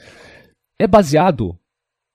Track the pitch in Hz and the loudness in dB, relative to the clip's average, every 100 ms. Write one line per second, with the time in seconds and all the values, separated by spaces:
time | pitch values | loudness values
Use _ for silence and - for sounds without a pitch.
0 | - - - - _ _ _ - 202 208 | -20 -20 -20 -20 _ _ _ -6 2 2
1 | 170 151 180 139 98 85 _ _ _ _ | 2 0 0 -2 -6 -10 _ _ _ _
2 | _ | _